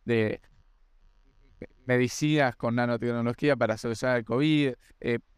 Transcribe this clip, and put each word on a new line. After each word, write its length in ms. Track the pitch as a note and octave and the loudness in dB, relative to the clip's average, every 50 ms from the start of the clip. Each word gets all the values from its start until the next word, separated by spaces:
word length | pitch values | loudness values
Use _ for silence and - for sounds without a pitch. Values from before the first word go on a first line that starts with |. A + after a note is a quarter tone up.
| - | -4
de 340 | A#2+ A#2 A2+ G#2+ G#2 - - - - _ _ _ _ _ _ _ _ _ _ _ - _ _ _ _ _ _ - - _ - - - _ _ - | 0 0 2 2 0 -2 -6 -12 -18 _ _ _ _ _ _ _ _ _ _ _ -20 _ _ _ _ _ _ -20 -20 _ -20 -20 -20 _ _ -4
medicinas 720 | B2+ B2 B2 B2+ A#2 - - D3+ D3+ D#3 D3 C#3 B2 - | 0 2 2 2 0 0 0 0 2 2 2 2 0 -2
con 200 | - - A#2 A#2 | -4 -4 -2 0
nanotecnología 800 | B2 A#2+ A#2+ A#2+ G#2+ A#2+ A#2+ A#2+ A#2+ A#2 A#2+ A#2+ - D3 C#3+ C#3 | 0 0 0 -2 -2 -2 -2 -2 -2 -2 -2 -2 0 0 2 2
para 200 | A#2 A#2+ A2 A2 | 2 2 0 0
solucionar 420 | - - A#2+ A2+ - C3+ B2+ B2+ | -2 -4 -6 -4 -2 -2 0 0
el 80 | A#2+ A2 | 0 -2
covid, 480 | - A#2 B2+ D3 D#3 D#3 D3 C#3+ C3 A#2+ - _ - - - | -2 0 0 2 2 4 2 2 0 -2 -6 _ -20 -16 -8
eh, 200 | - A#2+ A#2 A#2 - _ _ | -4 -4 -4 -4 -4 _ _